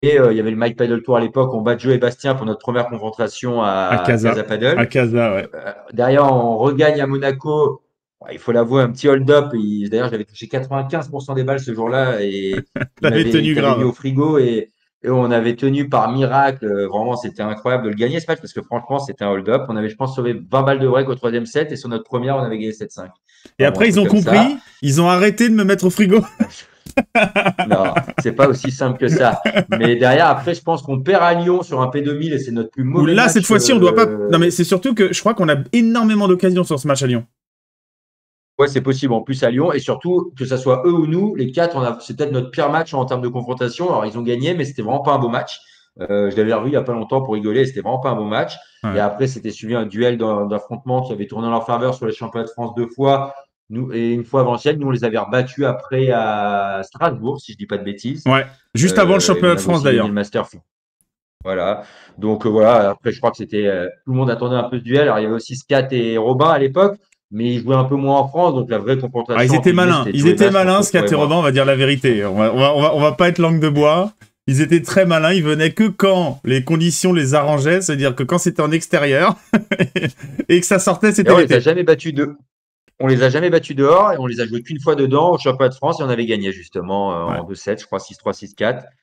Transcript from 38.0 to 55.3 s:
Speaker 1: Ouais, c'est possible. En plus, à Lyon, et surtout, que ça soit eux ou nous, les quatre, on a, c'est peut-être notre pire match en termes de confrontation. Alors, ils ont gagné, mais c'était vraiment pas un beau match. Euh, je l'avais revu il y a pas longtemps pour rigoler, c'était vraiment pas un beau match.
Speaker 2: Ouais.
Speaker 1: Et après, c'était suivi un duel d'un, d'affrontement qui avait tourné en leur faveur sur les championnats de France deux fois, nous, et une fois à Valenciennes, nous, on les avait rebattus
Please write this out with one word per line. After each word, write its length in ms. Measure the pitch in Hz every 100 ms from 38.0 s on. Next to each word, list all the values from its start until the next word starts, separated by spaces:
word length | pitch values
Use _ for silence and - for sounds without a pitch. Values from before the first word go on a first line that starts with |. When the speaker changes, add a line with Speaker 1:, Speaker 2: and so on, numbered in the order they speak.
| _ _ _ _ _ _
Speaker 1:
Ouais, 100 | 139
c'est 140 | 135
possible. 300 | 131 135 139
En 100 | 117
plus, 200 | 110 135
à 80 | 123
Lyon, 220 | 123 165
et 80 | 147
surtout, 520 | 135 123 175 180 175 -
que 60 |
ça 120 | 127 127
soit 240 | 131 127 175
eux 60 |
ou 140 | 170 156
nous, 280 | 165 208
les 160 | 208 131
quatre, 260 | 131 170 143
on 60 |
a, 160 | 123 117
c'est 160 | - -
peut-être 160 | 147
notre 180 | 131 127
pire 200 | - 147
match 240 | 156 165
en 100 | 143
termes 180 | 131 127
de 60 | 123
confrontation. 600 | 127 123 123 123 120 175
Alors, 180 | 139 107
ils 100 | 110
ont 60 |
gagné, 320 | 117 120 143
mais 100 | 180
c'était 180 | 135 -
vraiment 200 | 107 139
pas 100 | 147
un 60 | 135
beau 100 | 123
match. 300 | 123 151 - _ _ _ _
Euh, 300 | 90 101 101
je 60 | 98
l'avais 160 | 107
revu 180 | 113 113
il 20 |
y 40 | 139
a 60 |
pas 100 | 110
longtemps 300 | 117 110 135
pour 120 | 131
rigoler, 300 | 107 104 110
c'était 160 | 131 120
vraiment 200 | 95 131
pas 100 | 139
un 60 | 113
beau 80 |
match. 320 | 104 110 160 - - _
Speaker 2:
Ouais. 140 | 110 101
Speaker 1:
Et 40 |
après, 260 | 104 - 131
c'était 240 | 131 110
suivi 240 | 110 110
un 120 | 117 107
duel 320 | 101 123 120
d'un, 280 | 110 104 101
d'affrontement 560 | 107 - 131 - 127
qui 100 | 127
avait 140 | 104 101
tourné 200 | 107 117
en 40 |
leur 140 | 117
faveur 300 | 117 117 127
sur 120 | 127 113
les 60 |
championnats 340 | 107 113 113 113
de 40 |
France 240 | - 117 107
deux 120 | 117
fois, 440 | - 139 139 139 - - _ _
nous, 220 | 110 131
et 180 | 113 117
une 120 | 120
fois 180 | 117 135
à 20 |
Valenciennes, 340 | 127 120 - 156
nous, 100 | 135
on 20 |
les 140 | 127
avait 140 | 123 110
rebattus 460 | 98